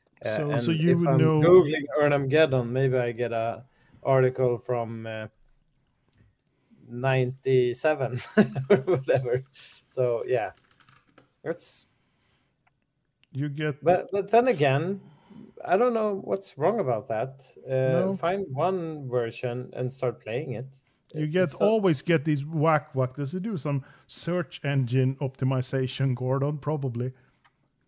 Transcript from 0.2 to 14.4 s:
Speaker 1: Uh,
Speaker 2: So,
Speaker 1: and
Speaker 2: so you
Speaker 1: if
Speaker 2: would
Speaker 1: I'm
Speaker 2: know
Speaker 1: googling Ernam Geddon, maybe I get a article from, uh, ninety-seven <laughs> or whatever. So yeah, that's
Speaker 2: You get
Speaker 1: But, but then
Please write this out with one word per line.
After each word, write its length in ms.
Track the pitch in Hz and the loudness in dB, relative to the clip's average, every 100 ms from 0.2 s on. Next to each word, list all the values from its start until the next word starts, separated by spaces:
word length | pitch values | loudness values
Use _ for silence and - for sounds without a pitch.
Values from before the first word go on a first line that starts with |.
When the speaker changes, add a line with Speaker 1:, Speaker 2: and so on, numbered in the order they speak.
Speaker 1:
Uh, 40 | 110 107 | -6 -4
Speaker 2:
So, 140 | 147 | -2
Speaker 1:
and 120 | 117 | -2
Speaker 2:
so 80 | 120 | 0
you 180 | 160 170 | 0 2
Speaker 1:
if 60 | 170 | 2
Speaker 2:
would 100 | 170 | 4
Speaker 1:
I'm 100 | 131 | 4
Speaker 2:
know 220 | 160 156 | 4 4
Speaker 1:
googling 440 | 160 185 151 151 143 151 | 8 8 6 0 -2 2
Ernam 280 | 147 143 135 | 4 2 2
Geddon, 420 | 151 156 131 120 | 4 4 2 0
maybe 280 | 127 135 127 | 0 0 2
I 140 | 120 | -2
get 200 | 117 120 | -2 -4
a 300 | 113 113 113 131 _ _ - | -2 -4 -6 -12 _ _ -8
article 560 | - 131 131 127 127 120 | 0 4 4 2 -2 -2
from, 480 | - 123 113 113 113 | -4 -4 -4 -8 -10
uh, 220 | 110 107 _ _ _ _ _ _ _ _ _ _ _ _ _ _ _ 120 | -10 -10 _ _ _ _ _ _ _ _ _ _ _ _ _ _ _ -16
ninety-seven 1300 | 120 131 131 127 131 131 127 123 123 156 151 123 120 - - | -4 0 2 0 -2 2 2 2 0 0 0 -2 -6 -2 2
<laughs> 340 | 202 - 135 | 2 0 2
or 60 | 202 | 2
whatever. 680 | - 160 135 131 123 127 135 - - - _ | 2 -2 2 0 2 -2 -4 -20 -20 -20 _
So 380 | - 123 117 - | -2 -2 -2 -2
yeah, 240 | 123 98 - _ _ _ _ _ _ _ _ | -2 -4 -10 _ _ _ _ _ _ _ _
that's 420 | 151 165 - - - _ _ _ _ _ _ _ _ _ _ _ _ _ _ | -10 -10 -12 -20 -20 _ _ _ _ _ _ _ _ _ _ _ _ _ _
Speaker 2:
You 160 | 131 147 | -8 -6
get 340 | 139 151 143 | -4 -4 -2
Speaker 1:
But, 240 | 151 180 - | 2 2 2
but 180 | 202 196 | -4 2
then 180 | 226 | 4